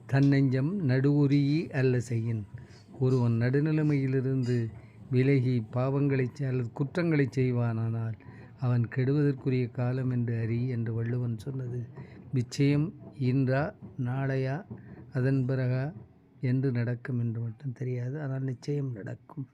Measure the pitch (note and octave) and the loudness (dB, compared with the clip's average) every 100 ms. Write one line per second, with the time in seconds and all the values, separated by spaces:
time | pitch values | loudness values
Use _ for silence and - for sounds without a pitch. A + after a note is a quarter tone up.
0 | - C3+ C#3 C#3 C3+ C3 C#3+ G3+ D3 C3 | -2 4 6 6 4 2 0 0 2 4
1 | C#3 D3 C#3 C#3+ C#3 D3+ - C#3+ C3 B2 | 4 4 4 4 4 2 0 0 2 2
2 | A#2+ A#2 A2+ A2 G2+ - - - - - | 0 -2 -2 -4 -6 -12 -18 -20 -20 -2
3 | B2+ B2+ A#2 A#2 A#2+ C#3 D#3 D#3 D3+ C#3+ | 2 4 4 2 2 2 2 2 2 2
4 | C3+ C3 B2+ C3+ A#2+ B2 A2+ - - - | 2 0 0 0 0 0 -2 -6 -18 -20
5 | - B2 C3 C#3 B2 B2+ A2 B2 C3 C#3 | -2 2 4 4 4 0 0 -2 0 2
6 | C#3+ C3+ B2+ - C3+ B2+ A#2 - C#3 F#3 | 2 2 0 -2 -2 -2 -2 -4 -4 0
7 | E3+ D3+ C3+ C3+ B2+ A#2+ A#2+ A2+ A2+ A2+ | 2 2 2 2 0 2 0 0 -2 -2
8 | A2+ G#2+ - - - - B2 B2 A2 - | -4 -8 -12 -18 -20 -4 0 2 2 0
9 | B2+ D3 C#3+ C3 C3+ B2+ A#2+ - B2 C3 | 0 2 2 0 0 0 0 -2 -2 0
10 | B2+ B2 A#2 A#2 A2+ A#2 B2+ A#2 A#2 A2+ | 0 0 0 -2 -2 0 -2 -2 -2 -2
11 | A#2 B2 B2 A2+ - C3 B2+ B2 A#2 - | -2 -2 -2 -4 -6 -8 -6 -6 -8 -12
12 | - - - C3 A#2+ - C#3+ C#3+ E3 - | -18 -18 -4 -2 -2 0 2 4 0 -4
13 | - - B2+ C3+ B2+ C3 E3+ - - - | -14 -4 0 2 2 0 -2 -6 -12 -6
14 | B2 C3+ C3+ C3+ C3 C#3+ - - - - | -4 -2 -2 -2 -2 -4 -8 -16 -16 -18
15 | - C3+ C3 C3+ B2 C3 B2+ C3 C#3 G3 | -8 -2 0 2 0 0 0 0 -2 -6
16 | - _ _ _ C3 C3+ C3+ A#2+ A#2+ A#2+ | -16 _ _ _ 0 2 2 0 -2 -4
17 | - A#2+ A#2 A2+ A#2 A2+ C#3 A#2 B2+ B2 | -4 -2 -2 -2 -6 -6 -8 -6 -4 -4
18 | B2 D3 C#3+ C3+ C3 B2 - D3 C3+ A2+ | -4 -6 -4 -4 -4 -6 -4 -4 -4 -6
19 | A2+ A#2+ - - C3 | -8 -12 -12 -12 -12